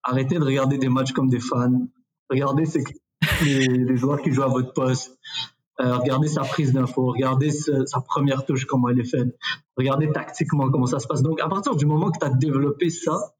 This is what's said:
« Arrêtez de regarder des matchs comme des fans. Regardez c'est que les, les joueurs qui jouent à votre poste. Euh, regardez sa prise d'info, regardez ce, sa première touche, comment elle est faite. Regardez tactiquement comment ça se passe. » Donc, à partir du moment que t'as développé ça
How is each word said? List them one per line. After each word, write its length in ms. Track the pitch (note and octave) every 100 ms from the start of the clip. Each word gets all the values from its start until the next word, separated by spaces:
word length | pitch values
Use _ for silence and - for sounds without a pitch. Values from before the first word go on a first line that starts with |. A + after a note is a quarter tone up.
« 0 |
Arrêtez 340 | - C3 C3+ F3
de 60 |
regarder 340 | C#3 C3+ C3+ C3+
des 120 | C3
matchs 220 | C3 C3
comme 160 | - C3
des 100 | A#2+
fans. 480 | - B2+ B2 B2+ B2 _ _ _ _
Regardez 360 | C3 C#3 C#3+ D#3+
c'est 180 | D#3+
que 100 | A#2+ - _ _ D#3 -
les, 220 | D#3 C3+ C3
les 320 | B2+ B2 B2+
joueurs 240 | C3+ D3
qui 100 | -
jouent 120 | C3
à 40 | C3+
votre 260 | B2 B2+
poste. 440 | - C3 C3 - - - - - _ _ -
Euh, 160 | B2+ B2
regardez 320 | B2+ C3+ D3+
sa 120 | D3+
prise 280 | C3+ - C#3+
d'info, 360 | C3 B2+ - B2+
regardez 440 | A#2+ C3 C3 D3+
ce, 340 | D3+ D3+ C#3+ B2
sa 140 | B2+
première 460 | - C#3 C#3+ C3 C3
touche, 200 | C3+ C3
comment 220 | C3 B2
elle 120 | B2
est 80 | A#2+
faite. 260 | C#3 B2 - - - _ -
Regardez 340 | C3 C#3 D#3
tactiquement 600 | D3 - - E3 D3 C3
comment 160 | C#3+ B2
ça 140 | C#3+
se 80 | -
passe. » 140 | C3+
Donc, 180 | C#3 D#3+
à 80 | D#3+
partir 260 | F#3+ D4 F#3
du 100 | D3
moment 260 | D3+ F#3+
que 80 | D#3+
t'as 100 | D3
développé 600 | B2+ D3+ C3+ C#3+ C#3+ F3
ça 280 | - - F3 -